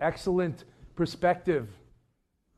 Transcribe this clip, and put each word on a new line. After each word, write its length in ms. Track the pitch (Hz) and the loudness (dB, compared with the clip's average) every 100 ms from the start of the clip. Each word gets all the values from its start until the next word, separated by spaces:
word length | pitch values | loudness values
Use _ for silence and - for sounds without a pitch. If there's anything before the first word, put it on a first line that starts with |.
excellent 680 | 156 165 - 180 180 - - - - | -2 -2 0 0 0 -4 -12 -20 -18
perspective. 760 | - 170 - 175 175 180 156 110 95 - _ _ _ _ _ _ | -4 -4 2 2 2 2 0 -2 -12 -20 _ _ _ _ _ _